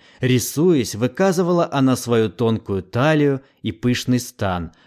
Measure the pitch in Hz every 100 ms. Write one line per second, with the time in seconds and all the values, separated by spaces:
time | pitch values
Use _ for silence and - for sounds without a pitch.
0 | _ - 127 127 - - 175 160 110 101
1 | 123 - 196 175 175 175 170 139 131 123
2 | 123 117 110 - 117 113 - 98 87 120
3 | 143 156 147 139 - _ - - 123 123
4 | - 123 117 - 101 90 82 -